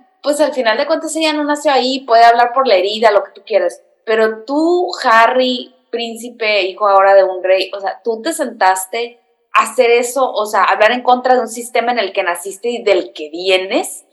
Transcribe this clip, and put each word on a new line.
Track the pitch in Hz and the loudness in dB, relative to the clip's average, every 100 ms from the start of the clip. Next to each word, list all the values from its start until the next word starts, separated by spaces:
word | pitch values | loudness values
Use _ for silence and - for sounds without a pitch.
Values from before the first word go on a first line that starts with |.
| _ _ | _ _
pues | 277 294 | -4 0
al | 285 | 0
final | - 220 233 | 0 -2 0
de | 294 | -2
cuentas | 311 311 311 | -4 -4 -4
ella | 311 | -2
no | 302 | -2
nació | 294 294 302 | -4 -2 0
ahí, | 254 254 269 | 0 0 -4
puede | 240 226 | 2 6
hablar | 233 233 240 | 6 6 2
por | 269 247 | 2 2
la | |
herida, | 185 196 214 220 | 2 0 2 2
lo | 202 | 2
que | - | -2
tú | - - | -14 -4
quieras. | 196 175 - _ _ | -2 -2 -6 _ _
Pero | 226 220 220 220 | -4 0 0 -2
tú, | - 294 330 359 359 - | -4 -2 0 0 -2 -4
Harry, | 254 226 233 254 254 247 - _ - | 2 4 4 2 -2 -4 -10 _ -12
príncipe, | 233 233 220 240 233 220 208 | -10 -8 -10 -14 -6 -2 0
hijo | 185 185 202 | -2 -2 2
ahora | 196 196 | 4 6
de | 196 | 4
un | 185 185 | 4 0
rey, | 185 190 190 | 0 0 -2
o | 202 | -8
sea, | 190 - | -8 -8
tú | 233 220 | -8 -6
te | 294 | -6
sentaste | 320 254 220 185 - - 233 240 - _ _ _ | -6 -6 0 0 0 -4 -8 -8 -12 _ _ _
a | 220 | -2
hacer | 233 254 233 | 0 2 2
eso, | 240 247 277 254 | 2 0 -2 -2
o | 202 214 | -2 -2
sea, | 208 | 0
hablar | 175 196 214 | 2 4 2
en | 247 | 2
contra | 247 247 254 | 0 2 2
de | 247 | 0
un | 226 | 0
sistema | 240 - 240 240 | -8 -6 -4 -2
en | 233 | -2
el | 190 | -4
que | 196 | -4
naciste | 180 175 196 185 240 | -4 -4 -8 -8 -8
y | 233 | -4
del | 196 180 - | 0 0 -2
que | - 151 | -12 -12
vienes, | 165 185 185 190 285 - - _ | -6 -2 -2 0 -4 -4 -12 _